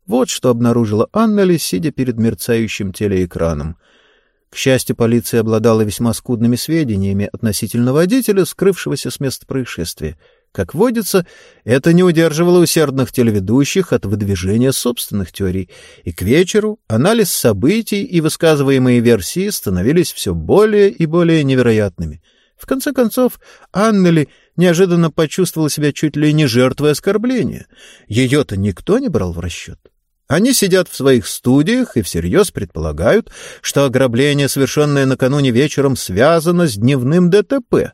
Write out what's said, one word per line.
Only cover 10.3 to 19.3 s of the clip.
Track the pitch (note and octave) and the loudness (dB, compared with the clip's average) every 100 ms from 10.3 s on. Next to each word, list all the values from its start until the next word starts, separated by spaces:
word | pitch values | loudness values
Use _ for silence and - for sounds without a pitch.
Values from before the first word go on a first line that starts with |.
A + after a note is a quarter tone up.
| _ _ | _ _
Как | - - | -8 -6
водится, | D3 A#3+ A#3 G3 G3 F3 - - _ | 0 0 0 -2 -2 -2 -8 -20 _
это | - C3 E3+ | -2 0 4
не | E3+ | 4
удерживало | F3+ D#3+ E3 D3+ F3 F3+ | 4 4 2 2 2 4
усердных | E3 - D3 C3+ B2 | 4 2 0 0 -2
телеведущих | - A#2 G#2 F#2+ B2 C#3 F#3+ F#3 | 0 0 0 0 0 0 -2 -2
от | - | -2
выдвижения | G2+ G#2 G#2 F#2+ F2+ A2 C3 | -2 -4 -2 -2 -2 0 0
собственных | C3 B2 A#2+ - G#2 F#2 | 0 -4 -4 -6 -6 -8
теорий, | - G2 F#2 F2+ - - - | -6 -4 -4 -8 -14 -20 -16
и | - | -12
к | - | -6
вечеру | F2+ D3 F#3 G#3+ G#3+ G#3+ - | 0 2 2 0 -2 -6 -4
анализ | A2 D#3+ A#3 G3 | 0 2 2 0
событий | - B2 G2+ B2 G#3+ A3 G#3 | 0 0 0 0 0 -2 -4
и | G3+ F3 | -2 -2
высказываемые | D#3 - E3 D3+ C3+ C3+ B2+ A#2+ | -2 0 2 2 2 2 4 4
версии | A#2 A#2 F2+ | 4 2 0